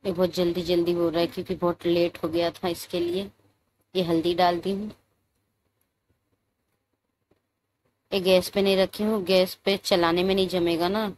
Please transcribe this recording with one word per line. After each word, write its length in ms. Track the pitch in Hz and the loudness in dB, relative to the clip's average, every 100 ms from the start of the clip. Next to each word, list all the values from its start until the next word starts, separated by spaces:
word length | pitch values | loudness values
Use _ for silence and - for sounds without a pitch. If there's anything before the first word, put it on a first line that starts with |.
ये 80 | 202 | -6
बहुत 220 | 170 180 | -2 -2
जल्दी 280 | 180 175 170 | 0 -2 -2
जल्दी 280 | 170 175 170 | -2 0 0
हो 160 | 175 170 | 0 0
रहा 120 | 160 | 0
है, 60 | 170 | -2
क्योंकि 280 | - 175 170 | -4 -8 -4
बहुत 300 | 175 170 175 | -2 -2 0
लेट 320 | 170 170 - | 2 0 -2
हो 60 | 170 | -4
गया 200 | 165 170 | -2 -2
था, 160 | - 185 | -4 -6
इसके 320 | 170 - 180 | -6 -6 -4
लिए। 300 | 175 180 196 _ _ _ _ _ _ 185 | -4 -4 -6 _ _ _ _ _ _ -4
ये 80 | |
हल्दी 300 | 175 165 165 170 | 0 0 0 2
डाल 240 | 180 175 | 2 2
दी 120 | 185 | -4
हूँ। 200 | 196 208 - _ _ _ _ _ _ _ _ _ _ _ _ _ _ _ _ _ _ _ _ _ _ _ _ _ _ _ _ _ _ _ | -6 -8 -14 _ _ _ _ _ _ _ _ _ _ _ _ _ _ _ _ _ _ _ _ _ _ _ _ _ _ _ _ _ _ _
ये 80 | 196 | -2
गैस 280 | 185 185 175 | 4 4 4
पे 120 | 202 | 0
नहीं 160 | 196 190 | 2 2
रखी 260 | 185 - | 2 0
हूँ, 200 | 214 220 | -2 -2
गैस 320 | 175 185 185 - - | 2 2 2 0 -2
पे 100 | 196 | -2
चलाने 440 | - 190 170 175 | 2 2 4 2
में 100 | 185 190 | 2 0
नहीं 120 | 185 | 0
जमेगा 400 | 180 170 165 175 | 0 0 0 0
ना। 180 | 208 214 | -2 -4